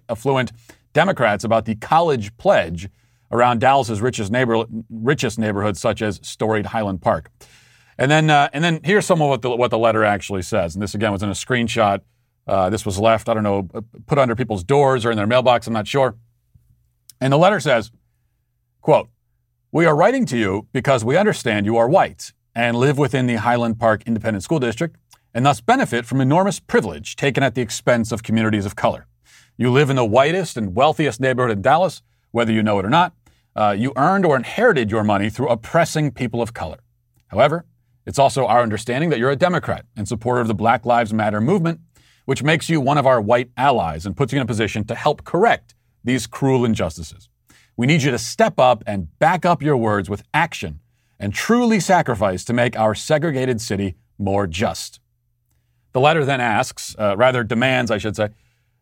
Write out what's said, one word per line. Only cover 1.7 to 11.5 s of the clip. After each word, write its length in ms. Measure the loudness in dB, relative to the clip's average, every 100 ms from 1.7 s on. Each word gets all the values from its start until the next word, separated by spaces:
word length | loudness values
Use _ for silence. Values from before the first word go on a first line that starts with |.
| -6
college 580 | 0 2 2 0 -4 -2
pledge 500 | 2 2 0 -6 -12 -18 _ _ _
around 300 | 2 2 4
Dallas's 420 | 4 4 2 -2
richest 300 | -2 -2 -2
neighbor-, 360 | 0 0 0 -2 -10 -14
richest 480 | -6 -2 -2 -2 -2
neighborhoods, 440 | -2 0 -2 -2
such 200 | -4 -2
as 200 | -4 -6
storied 440 | -12 -6 -2 -2 -2
Highland 340 | -4 -4 -2
Park." 280 | -2 -2 -4 _ -20 _ _ _ _ -2
And 120 | 2
then, 200 | 4 4
uh, 180 | 4 2
and 100 | 0
then 160 | -2 -2 0
here's 200 | 0 2
some 160 | 2
of 60 | 2
what 140 | 0
the, 120 | -2
what 160 | 0 0
the 80 | 2
letter 280 | 2 2 2
actually 380 | 0 -4 -6
says. 320 | -2 -2 -2 -4
And 60 |
this, 140 | -6 -2
again, 160 | -2
was 100 | -2
in 60 | -4
a 60 |
screenshot. 640 | -6 -4